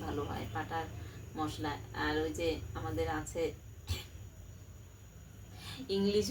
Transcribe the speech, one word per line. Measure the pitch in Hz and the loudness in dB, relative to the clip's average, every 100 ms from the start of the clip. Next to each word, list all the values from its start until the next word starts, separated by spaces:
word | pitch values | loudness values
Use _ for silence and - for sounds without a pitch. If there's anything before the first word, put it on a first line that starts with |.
ভালো | - 143 135 | 0 0 0
হয় | - - | -2 -2
পাটার | 160 151 165 160 - - - - 160 | -2 0 0 0 -4 -8 -8 -8 -2
মশলা। | 156 147 151 147 - - | 0 2 0 0 -4 0
আর | 151 151 | 2 4
ওই | 160 156 | 4 4
যে | 165 156 - 156 | 4 2 -2 -4
আমাদের | 160 160 165 156 | -2 2 2 2
আছে | 151 170 160 - - - - - - - - - - - - - - - - - - - - - - - 262 196 | 0 2 2 0 -10 -12 -4 -2 -2 -10 -12 -12 -14 -12 -12 -14 -14 -16 -16 -14 -14 -14 -12 -10 -10 -8 2 6
ইংলিশ | 196 208 202 | 8 8 6